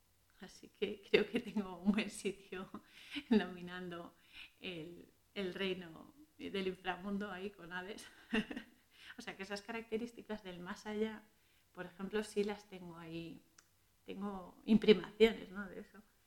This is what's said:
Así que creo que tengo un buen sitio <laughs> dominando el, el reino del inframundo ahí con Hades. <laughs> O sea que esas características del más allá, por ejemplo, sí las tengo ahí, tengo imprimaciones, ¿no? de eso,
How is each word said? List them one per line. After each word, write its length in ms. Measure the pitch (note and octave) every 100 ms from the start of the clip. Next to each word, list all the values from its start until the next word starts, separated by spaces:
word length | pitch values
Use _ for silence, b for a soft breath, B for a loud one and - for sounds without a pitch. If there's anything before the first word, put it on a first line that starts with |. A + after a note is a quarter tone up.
| _ _ _ -
Así 300 | F#3 - -
que 320 | - G3 G#3+ -
creo 200 | G3+ G#3
que 100 | A#3+
tengo 380 | G#3+ G#3 F#3+ F3
un 140 | F#3+
buen 180 | G3+ G3+
sitio 580 | - G3 F#3+ - F#3 F#3+ - B B
<laughs> 260 | B D4 -
dominando 880 | G#3+ F3+ F3+ F3+ F3+ F3+ E3+ - - B B B -
el, 480 | - E3+ D#3+ F3 - _ _
el 200 | G#3 F#3
reino 600 | F3 F#3+ F#3 E3+ D#3+ - - - -
del 300 | F3+ F#3+ F#3+
inframundo 640 | F#3 F#3 F3 G3 G3+ G#3
ahí 200 | F3+ G3+
con 220 | - E3+
Hades. 340 | F3+ F#3 A3 - - -
<laughs> 400 | A3 - - - - _ B B -
O 40 |
sea 140 | - F3+
que 60 |
esas 200 | G3 G3+
características 800 | - A3+ A3+ A3 A#3+ - - G#3+
del 160 | F#3 F3
más 280 | F3 G#3 G#3+
allá, 360 | G#3+ A3 G#3+ - b b b _
por 120 | - F3+
ejemplo, 360 | - G3 G#3+
sí 200 | G#3+ G#3+
las 240 | G3+ G3+ -
tengo 280 | F#3 F3 E3
ahí, 460 | E3 E3 E3 - - - _ _ _ _
tengo 520 | - F#3 G3+ F#3+ F3+ -
imprimaciones, 840 | - G#3+ - F3+ E3+ - A3+ F#3+ -
¿no? 160 | F#3 F#3+
de 120 | F3
eso, 220 | G#3 G3+ - b